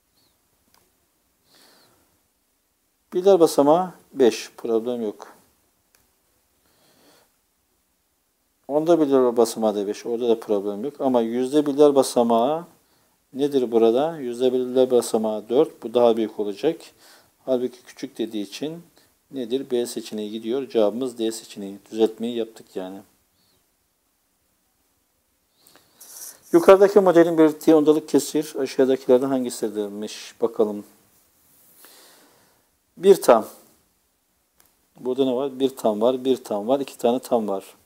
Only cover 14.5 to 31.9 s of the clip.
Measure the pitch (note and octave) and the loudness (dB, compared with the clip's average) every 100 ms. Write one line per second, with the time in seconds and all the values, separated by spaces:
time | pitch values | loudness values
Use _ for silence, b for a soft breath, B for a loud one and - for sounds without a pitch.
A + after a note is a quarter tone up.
14.5 | B2+ B2+ B2+ B2+ A#2+ A2+ A2+ A2 G#2+ G#2 | 0 -2 0 2 2 0 -2 -4 -6 -2
15.5 | B2 D#3+ - A#2 A#2+ A#2+ A2+ G#2+ - G#2 | 0 0 -4 -4 2 2 2 -4 -6 -8
16.5 | G2 D3 D#3+ - b b b b _ - | -4 -4 -4 -12 b b b b _ -4
17.5 | B2+ B2 - - - C3 - A2 G#2+ G2 | -4 -4 -10 -20 -16 -14 -10 -8 -8 -10
18.5 | - D3+ E3+ - b b _ _ C3+ A#2 | -10 -12 -12 -20 b b _ _ -12 -6
19.5 | C3+ C3 B2 A#2+ A#2 - G#2+ G#2+ A2 A2+ | -6 -4 -4 -4 -8 -10 -10 -10 -10 -6
20.5 | C3+ B2 A2+ G#2 A2+ C3 A#2 A2+ A2 - | -6 -4 0 0 0 -8 -6 -6 -6 -14
21.5 | G#2+ G2 G2+ _ A2 A2 A2 A#2 A#2 A2 | -16 -14 -16 _ 0 0 0 -8 -8 -10
22.5 | - - G2 F#2 G2 G#2 _ _ _ _ | -12 -16 -12 -12 -14 -20 _ _ _ _
23.5 | _ _ _ _ _ _ _ _ _ _ | _ _ _ _ _ _ _ _ _ _
24.5 | _ _ _ _ _ _ _ _ _ _ | _ _ _ _ _ _ _ _ _ _
25.5 | _ _ _ _ _ B B B B _ | _ _ _ _ _ B B B B _
26.5 | E3+ E3+ G3 G3 G3+ F#3 E3+ E3+ D#3+ D#3 | 2 6 6 6 4 4 4 4 4 2
27.5 | D3 - D#3+ D3 D#3 D#3 C#3+ - D3 D#3 | 2 2 4 4 0 0 -2 0 -4 -6
28.5 | - C3+ - C3 C3 - B2+ C3+ C3+ A#2+ | -8 -6 -2 0 0 2 2 2 -4 -4
29.5 | - A2 G#2 G#2 G2+ G#2+ - - - A#2 | -6 -8 -6 -8 -10 -12 -14 -18 -6 -6
30.5 | - G#2+ G#2 - _ _ _ _ _ _ | -2 -2 -4 -14 _ _ _ _ _ _
31.5 | _ _ b b | _ _ b b